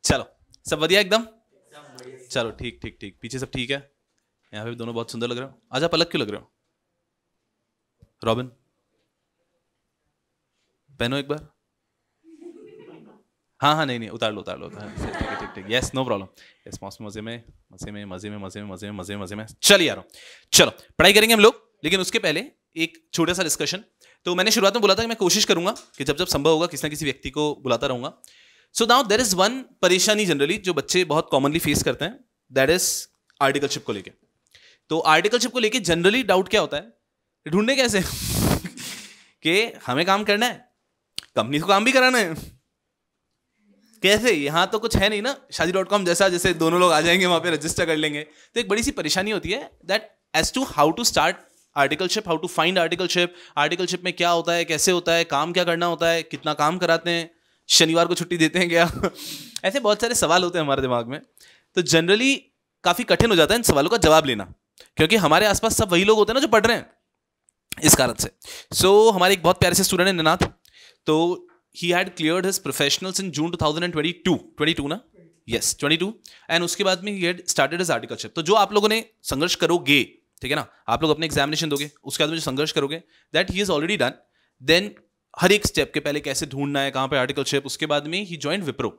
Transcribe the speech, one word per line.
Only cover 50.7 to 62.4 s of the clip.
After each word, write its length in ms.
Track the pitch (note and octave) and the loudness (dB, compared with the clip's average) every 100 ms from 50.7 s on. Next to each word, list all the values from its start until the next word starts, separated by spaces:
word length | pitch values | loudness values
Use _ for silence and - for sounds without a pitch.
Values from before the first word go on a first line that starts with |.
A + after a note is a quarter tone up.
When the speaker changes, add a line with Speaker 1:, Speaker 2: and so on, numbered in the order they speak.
| - D3 | 2 2
Speaker 1:
to 120 | D#3+ A#3+ | 4 0
start 300 | - D#3 F#3 _ _ _ D3 | 2 0 -2 _ _ _ 0
articleship, 460 | C#3 D3+ F3+ G#3+ | 0 0 -2 -4
how 140 | G#3 E3+ | -2 -4
to 100 | F3+ | -2
find 300 | - E3 F#3 | 0 0 2
articleship, 500 | E3 E3+ F3+ F3+ F3 - - - | 0 -2 -2 0 -2 -4 -10 -2
articleship 460 | D3+ F3 F3 F3+ | 0 0 -4 -4
में 100 | F3+ | -6
क्या 160 | - F3 | -2 0
होता 240 | E3+ E3 | 0 0
है, 120 | E3+ E3+ | -2 -2
कैसे 260 | D3+ F#3+ | 0 2
होता 220 | F3+ E3+ | 0 2
है, 100 | E3+ | 0
काम 300 | E3 C#3 D#3+ | 2 -2 0
क्या 100 | F3+ | 0
करना 220 | F3 E3+ F3 | 0 0 -2
होता 240 | E3 E3 | 0 0
है, 140 | E3 | 0
कितना 300 | D#3+ C#3+ D#3 | -4 -8 -6
काम 240 | D3+ D3+ F3+ | 0 0 0
कराते 320 | F3 E3 E3+ | 0 0 0
हैं, 220 | E3+ E3 _ _ _ - | -4 -4 _ _ _ 0
शनिवार 380 | - D#3+ E3 E3+ | 4 4 4 2
को 100 | F3 | 0
छुट्टी 220 | F3 F3 | -4 0
देते 220 | D#3+ F3 | 2 2
हैं 100 | F3 | 2
क्या? 320 | E3 E3+ C3 F3 - - | 4 4 2 -6 -6 -14
<laughs> 340 | - - - | -14 -14 -6
ऐसे 160 | F#3 C4 | -4 0
बहुत 220 | G#3+ G#3 | 0 0
सारे 140 | A#3 A#3+ | 0 0
सवाल 280 | D3+ F3 | 2 2
होते 140 | F#3 F3 | 2 -2
हैं 80 | D3+ | 0
हमारे 160 | C3+ | 0
दिमाग 260 | C3 A#2+ A#2 | 0 -2 -4
में। 140 | C#3+ _ _ - _ _ - | -12 _ _ -20 _ _ -4
तो 60 | |
generally 540 | E3 D#3+ E3+ G#3+ C4 C#4 | 2 2 4 2 2 0